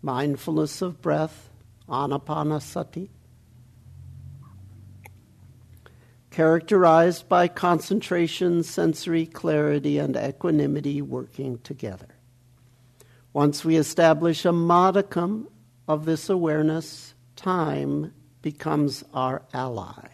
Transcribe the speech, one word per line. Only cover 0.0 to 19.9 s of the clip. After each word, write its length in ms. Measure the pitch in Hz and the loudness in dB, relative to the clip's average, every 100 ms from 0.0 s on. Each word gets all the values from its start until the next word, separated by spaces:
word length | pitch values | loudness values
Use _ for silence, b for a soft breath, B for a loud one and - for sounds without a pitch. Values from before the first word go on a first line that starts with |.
mindfulness 800 | 147 123 147 139 - 156 151 - | -4 -2 -2 -2 -2 -2 -2 -4
of 220 | 180 156 | -8 -4
breath, 480 | 170 151 156 - - - - _ - | -2 -2 -2 -8 -20 -20 -20 _ -8
anapanasati, 1200 | 127 139 139 - 151 151 151 147 180 160 - 190 - _ _ _ - - - - - - - - - - - - - - - - - _ _ - - - b b b b b _ | -4 -2 -4 -4 -4 -2 -4 -6 -10 -10 -10 -14 -18 _ _ _ -20 -20 -20 -20 -20 -20 -18 -20 -20 -20 -20 -20 -20 -20 -20 -20 -20 _ _ -20 -20 -20 b b b b b _
characterized 960 | - 160 165 165 202 175 160 170 170 - | 0 4 2 4 6 8 8 6 2 2
by 200 | 180 175 | 2 2
concentration, 1120 | - 180 170 - 202 - 175 170 - 180 170 | 0 0 0 0 -4 -2 -2 0 0 0 0
sensory 640 | 160 - 165 156 - 165 160 | -2 0 0 0 -2 -2 -2
clarity, 720 | - 165 151 151 147 143 143 | -4 -2 0 2 0 0 -2
and 180 | 147 131 | -2 -2
equanimity 840 | 135 139 175 151 143 147 143 143 | -4 -4 0 2 0 -2 -4 -6
working 560 | 139 127 - - 135 120 | -6 -8 -10 -10 -8 -8
together. 560 | - 135 113 92 - - _ _ _ _ _ b b b b b b | -12 -12 -10 -12 -18 -20 _ _ _ _ _ b b b b b b
Once 320 | 143 147 147 160 | 2 2 2 0
we 100 | 160 | 2
establish 720 | 147 - 165 156 170 156 185 | 2 4 4 6 2 2 0
a 60 | |
modicum 960 | 170 170 175 185 190 196 175 175 220 - - _ _ - | 2 4 6 6 2 0 -2 -2 -4 -10 -20 _ _ -4
of 200 | 156 156 | -2 0
this 240 | 160 - | -4 0
awareness, 840 | 190 165 151 156 160 156 - - _ _ - | 0 2 2 0 0 -8 -16 -20 _ _ -8
time 760 | 190 180 156 143 139 143 156 - _ _ | -2 0 0 -2 -2 -4 -6 -12 _ _
becomes 640 | 156 147 156 151 143 - - | -10 -6 -4 0 0 -2 -8
our 300 | 135 131 131 - | -4 -2 -4 -8
ally. 560 | 131 131 113 92 | -8 -6 -6 -10